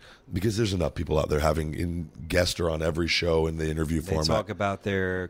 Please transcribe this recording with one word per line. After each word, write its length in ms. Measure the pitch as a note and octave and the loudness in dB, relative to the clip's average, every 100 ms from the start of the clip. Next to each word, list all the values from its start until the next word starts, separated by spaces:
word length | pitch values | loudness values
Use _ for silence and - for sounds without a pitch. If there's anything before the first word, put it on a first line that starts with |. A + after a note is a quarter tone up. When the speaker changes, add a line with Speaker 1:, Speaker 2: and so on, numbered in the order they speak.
| - - - | -14 -20 -8
Speaker 1:
because 240 | F2+ G2+ G#2 | -2 -2 0
there's 160 | A2+ | 0
enough 220 | F#2+ D2+ | 2 0
people 240 | - D2+ D2+ | -2 0 0
out 100 | - | 2
there 100 | D2+ | 2
having 340 | D#2 D2+ D#2 | 2 2 0
in, 360 | D2 F2 E2+ D#2+ - D#2+ | -2 -4 -4 -6 -10 -2
guests 300 | F2 F2 - | 2 2 2
are 80 | E2+ | -2
on 120 | D#2+ | 0
every 240 | D#2+ D#2+ E2+ | 0 0 0
show 400 | - E2+ E2 D#2+ | 0 2 2 2
in 100 | D#2+ | 0
the 100 | D#2+ | -2
interview 300 | D#2 D#2 D#2+ | 0 0 0
Speaker 2:
They 80 | D#2+ | 0
Speaker 1:
format. 120 | D#2+ D#2+ | 0 2
Speaker 2:
talk 220 | D#2+ G#2 | 0 -2
about 320 | G2 G2+ G2 | -2 -2 -2
their 460 | G#2 G2 F#2 F#2 | -2 0 0 -2